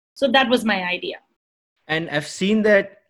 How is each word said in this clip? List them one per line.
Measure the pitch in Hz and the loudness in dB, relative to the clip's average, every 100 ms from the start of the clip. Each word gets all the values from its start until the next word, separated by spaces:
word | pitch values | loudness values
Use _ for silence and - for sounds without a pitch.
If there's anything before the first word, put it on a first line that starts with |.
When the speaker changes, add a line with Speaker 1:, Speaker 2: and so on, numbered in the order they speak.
| _ | _
Speaker 1:
So | - 269 | -4 0
that | 269 269 | 2 2
was | 247 220 | 2 0
my | 196 | -2
idea. | 180 180 170 - _ _ _ _ _ _ - | -4 -6 -8 -12 _ _ _ _ _ _ -6
Speaker 2:
And | 156 165 | -6 -4
I've | 147 147 | -6 -6
seen | - 190 220 | -4 0 2
that, | 208 202 196 - _ | 4 4 2 -8 _